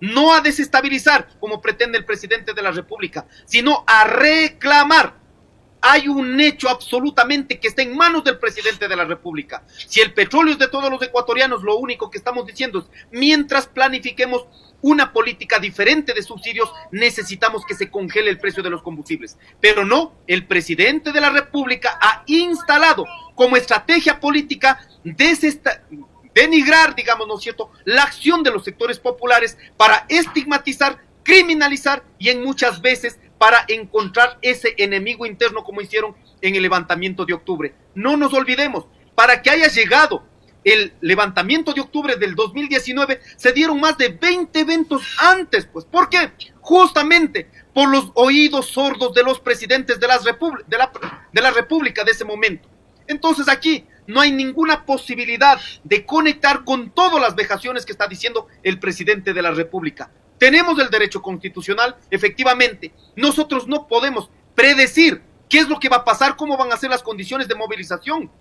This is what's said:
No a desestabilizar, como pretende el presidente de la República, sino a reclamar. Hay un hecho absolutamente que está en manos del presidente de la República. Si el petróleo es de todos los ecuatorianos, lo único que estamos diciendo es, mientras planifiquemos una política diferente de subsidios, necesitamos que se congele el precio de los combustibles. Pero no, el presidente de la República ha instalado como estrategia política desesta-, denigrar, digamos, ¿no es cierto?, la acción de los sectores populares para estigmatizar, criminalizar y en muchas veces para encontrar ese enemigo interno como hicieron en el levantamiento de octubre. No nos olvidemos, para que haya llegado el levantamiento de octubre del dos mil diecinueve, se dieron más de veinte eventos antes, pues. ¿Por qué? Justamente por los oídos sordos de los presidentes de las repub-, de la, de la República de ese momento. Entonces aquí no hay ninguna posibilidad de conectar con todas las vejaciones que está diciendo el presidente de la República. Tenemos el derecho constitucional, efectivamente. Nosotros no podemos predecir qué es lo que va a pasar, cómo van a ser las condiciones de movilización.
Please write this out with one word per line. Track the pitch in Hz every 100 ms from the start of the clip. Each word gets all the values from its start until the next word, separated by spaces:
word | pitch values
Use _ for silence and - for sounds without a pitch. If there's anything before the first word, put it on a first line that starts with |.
No | 190 233 311
a | 320
desestabilizar, | 294 294 285 - 277 269 - 285 - _
como | 214 208
pretende | 220 208 240 226
el |
presidente | 180 208 196 220 208
de | 214
la | 196
República, | 170 - 220 180 151 - _ -
sino | 233 247 - -
a | 220
reclamar. | 220 220 294 311 311 - 269 294 285 320 247 - _ _ _ _ _ _
Hay | - 294 285
un | 277 254 262
hecho | 302 294 254
absolutamente | 247 - 247 285 269 247 285 277 -
que | 226
está | 233
en | 254 262
manos | 339 330
del | 277 254
presidente | 226 - 214 202 202
de | 180
la |
República. | 160 170 175 156 139 127 _ - -
Si | 214
el | 220
petróleo | - 196 294 320
es | 294
de | 269
todos | 277 277
los | 262
ecuatorianos, | 247 240 240 240 262 247
lo | 196 214
único | 254 240 208
que | 202
estamos | 247 247 247
diciendo | 220 262 190
es, | 165 - -
mientras | 233 277 302 285 269 262
planifiquemos | - 269 262 254 247 254 247 - _ _ _
una | 277 302 269
política | 226 226 214 202 214
diferente | 196 - 202 311 285
de | 214
subsidios, | 196 220 233 220 220 - -
necesitamos | 196 233 233 190 190 226 220
que | -
se | 196 196
congele | 202 190 208 214
el | 190
precio | 196 190
de | 185
los | 175
combustibles. | 170 160 143 160 113 - _ _
Pero | 208 208
no, | 196 254 330 _ -
el | 185 185
presidente | 180 165 165 202 302 302
de | 294
la | 294
República | 285 285 294 254 247 240 -
ha | 208 - -
instalado | 320 349 330 - 294 320 302 156 - -
como | - 247 254
estrategia | 247 226 - 339 330 285
política | 285 294 294 285 269 269 - _
desesta-, | 170 160 294 320 311 196 269 - _ - - _ _
denigrar, | - 302 320 277 320 320
digamos, | - 233 226 214
¿no | 208
es |
cierto?, | 233 220 220 _
la | - 247
acción | 277 - 285 339
de | 285
los | 214
sectores | - - 233 240
populares | 247 247 247 240 226 - - -
para | 214 214 -
estigmatizar, | 311 330 320 277 285 285 269 277 - _ _
criminalizar | - 370 349 311 285 277 285 269 - -
y | 190
en | 247
muchas | 254 269 247 175
veces | 247 247 240 - _ -
para | 220 233 -
encontrar | 220 208 214 196 202 247 247
ese | 247 247 233 220
enemigo | 202 196 202 233 233
interno | 202 233 214
como | 196 202
hicieron | 196 214 214 - _ _
en | 190
el | 190
levantamiento | 185 180 170 175 185 185
de | 175
octubre. | 170 - 170 151 - _
No | 190 226 294
nos | 285
olvidemos, | 269 262 254 285 214 - _ _
para | - 240 240
que | 262
haya | 311 311
llegado | 262 214 269 302 170 - _ _ _
el | 196 214 202 -
levantamiento | 165 190 208 185 185 311 311
de | 277
octubre | 262 294 285 247
del | 196
dos | 165 226
mil | 220 294
diecinueve, | 269 254 254 277 262 - -
se | 247
dieron | 254 320 294
más | 302 302
de | 247
veinte | 170 349 359 339 311
eventos | 311 330 311 277 - -
antes, | 339 381 359 - -
pues. | 160
¿Por | - 330 359
qué? | 359 311 - - _
Justamente | - 359 370 311 294 339 311 - - _ _
por | 269 277
los | 269 190
oídos | - 254 285 294 277 262
sordos | - 277 220 247
de | 240
los | 247 254
presidentes | - 220 214 262 254 226
de | 240
las | 254
repub-, | 208 - 330 254 -
de | 226
la, | 254 - 185 - -
de | 214
la | 254
República | 233 233 320 269 214
de | 208
ese | 220
momento. | 214 208 220 170 _ _ _ _ -
Entonces | 294 320 302 277
aquí | 269 320 302 - _ -
no | 233
hay | 294
ninguna | 269 262 262 320 302
posibilidad | - 269 - 240 233 233 277 269 - -
de | 151 208
conectar | - 311 311 294 277 277
con | - 262 240
todas | - 370 330
las | 240
vejaciones | 185 208 196 247 247
que | -
está | 202 202
diciendo | 190 233 233 - _
el | 190 185
presidente | 190 175 180 208 190
de | 180
la | 175
República. | 156 165 185 160 - 131 _ _ -
Tenemos | 262 311 349 302
el | 262
derecho | 214 202 196
constitucional, | 185 185 190 - 175 202 247 247 -
efectivamente. | 190 208 202 254 247 247 196 165 _ _ -
Nosotros | 277 285 302 269 233
no | 294 294
podemos | 233 269 240 190 _ _
predecir | - 262 277 262 - 330 - _ _ -
qué | 294
es | 294
lo | 294
que | 262
va | 247
a |
pasar, | 240 214 277 -
cómo | 302 269
van | 254
a | 233
ser | 269
las | 254
condiciones | 226 208 190 269 247
de |
movilización. | 214 220 214 170 180 - 311 208 _